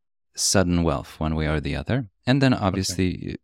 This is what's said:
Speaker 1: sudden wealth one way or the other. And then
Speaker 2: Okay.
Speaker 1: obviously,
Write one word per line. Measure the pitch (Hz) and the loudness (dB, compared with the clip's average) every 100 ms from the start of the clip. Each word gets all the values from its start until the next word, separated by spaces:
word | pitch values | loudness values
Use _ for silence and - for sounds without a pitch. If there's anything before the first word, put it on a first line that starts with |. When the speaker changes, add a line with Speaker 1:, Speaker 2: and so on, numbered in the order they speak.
| _ _ _ - | _ _ _ -4
Speaker 1:
sudden | - 101 87 87 | 0 2 4 2
wealth | 82 67 - - | 2 0 -6 -6
one | 78 78 | -2 0
way | 76 | 0
or | 78 | -2
the | 73 71 | -2 -4
other. | - 123 117 _ - | -2 -4 -4 _ 0
And | 135 | 2
then | 135 | 4
Speaker 2:
Okay. | - | 2
Speaker 1:
obviously, | 98 92 95 - 92 - - - | 0 -2 -2 0 -2 -2 -8 -10